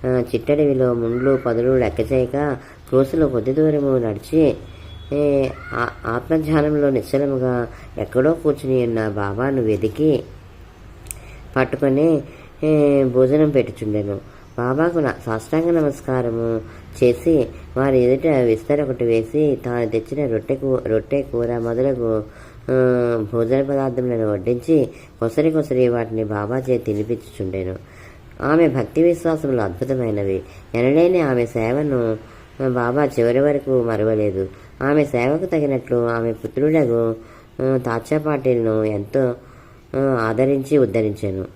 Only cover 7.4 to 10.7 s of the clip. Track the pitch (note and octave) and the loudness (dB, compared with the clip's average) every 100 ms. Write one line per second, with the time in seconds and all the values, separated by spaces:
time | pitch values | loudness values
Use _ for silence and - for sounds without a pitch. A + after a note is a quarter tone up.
7.4 | B2+ B2 A#2 - - - G2 B2 C#3 E3 | 0 0 -4 -10 -14 -8 -2 2 2 2
8.4 | D3+ D3 C3 C3 A#2 A2+ G#2+ G2+ G2+ G2 | 0 -2 0 0 2 0 -2 -2 -4 -2
9.4 | C3+ C3+ A2 G2+ G#2+ A#2+ D#3 B2+ - - | -2 0 0 0 -2 0 2 2 -2 -18
10.4 | - - - | -20 -20 -20